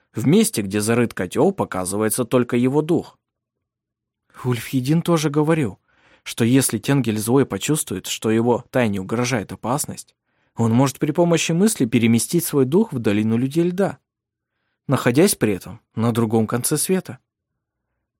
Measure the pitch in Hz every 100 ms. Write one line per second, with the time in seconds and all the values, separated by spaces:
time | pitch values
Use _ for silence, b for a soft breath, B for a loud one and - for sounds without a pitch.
0 | _ - 113 190 220 - 101 104 104 117
1 | 113 - 92 104 160 196 98 92 90 98
2 | 107 - 123 131 120 123 127 143 156 160
3 | - _ _ _ _ _ _ _ _ _
4 | _ _ _ - 127 120 - 135 127 160
5 | 170 170 151 143 151 165 123 87 b b
6 | b b - - 117 131 127 113 - 143
7 | 113 107 107 135 127 98 - 156 - 95
8 | - - 113 110 117 113 - 131 117 98
9 | 95 113 123 123 95 95 107 135 - -
10 | - _ _ _ _ - 113 117 135 -
11 | 151 151 175 165 - 165 214 - 127 120
12 | 113 117 - 175 - 147 131 170 220 131
13 | 110 104 110 113 131 151 170 180 190 -
14 | _ _ _ _ _ _ _ _ - 131
15 | - 120 196 - 110 95 - 110 _ -
16 | 113 117 117 113 110 120 123 151 - 185
17 | - - _ _ _ _ _ _ _ _
18 | _ _